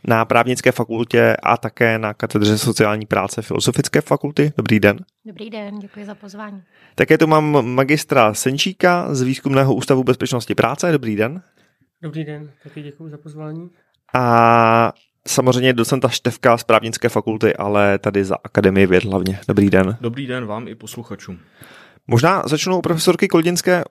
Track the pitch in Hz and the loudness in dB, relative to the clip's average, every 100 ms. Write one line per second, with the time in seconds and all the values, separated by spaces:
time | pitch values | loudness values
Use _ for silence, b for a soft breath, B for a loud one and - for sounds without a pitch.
0 | - 113 113 117 123 123 127 123 110 113 | 0 -2 2 0 0 0 0 0 -4 -4
1 | 120 117 113 - - 117 113 - 117 110 | 0 2 2 2 0 -2 -4 -2 0 0
2 | 110 104 113 107 104 107 117 107 107 107 | -4 -6 -4 0 2 2 0 0 0 0
3 | 107 101 95 - 107 - - 120 - - | -2 -4 -2 -8 -6 -2 -2 -2 -2 -2
4 | - 143 143 147 147 - 110 107 104 101 | 0 -2 -2 0 0 -2 0 2 2 0
5 | - _ 220 175 220 214 202 208 202 208 | -10 _ -20 -18 -16 -14 -14 -14 -18 -18
6 | 202 208 202 202 208 202 _ b b - | -18 -18 -20 -18 -16 -18 _ b b -4
7 | - 156 156 156 151 147 117 123 135 151 | 2 2 4 2 2 0 2 -2 0 -2
8 | - 139 110 107 131 139 190 185 180 175 | 0 2 2 2 -4 -2 -4 0 0 0
9 | - 139 127 131 139 135 135 120 - 131 | -2 -2 -2 -2 0 2 2 0 2 2
10 | 131 127 127 123 - 104 113 143 180 151 | 2 0 -2 -4 -4 0 0 0 -2 -2
11 | 113 104 110 175 _ _ _ _ _ _ | -2 -2 -2 -4 _ _ _ _ _ _
12 | 160 156 147 151 151 139 147 156 147 143 | -14 -12 -12 -14 -18 _ -20 -18 -18 -18
13 | 160 147 151 151 151 160 175 _ _ _ | -20 -18 -20 -16 -14 -14 -16 _ _ _
14 | _ 127 123 117 117 - 113 117 113 - | _ -2 2 4 6 6 4 4 2 -4
15 | _ _ - - 127 123 127 120 113 131 | _ _ -4 0 2 2 2 2 0 0
16 | 120 - 123 - 123 117 - 110 113 107 | 0 -2 -4 0 2 2 2 2 2 -4
17 | 120 107 110 110 107 - 101 104 101 98 | -2 -2 -4 0 0 0 0 2 2 0
18 | 104 98 95 95 - - 98 98 95 90 | 0 -2 -2 -4 -2 2 2 4 4 4
19 | 101 95 92 98 - 104 101 95 95 117 | 2 -2 -4 -6 -2 2 4 4 2 -2
20 | 120 120 131 127 110 107 123 110 107 - | -8 -8 -10 -10 -8 -12 -12 -16 -16 -16
21 | 113 101 - 87 B B B B B B | -14 -16 -14 -18 B B B B B B
22 | - 117 160 190 - 151 185 185 165 165 | 2 4 4 2 0 -2 0 -2 0 0
23 | 185 170 190 175 165 175 - 180 - | 0 2 2 2 2 0 0 0 -2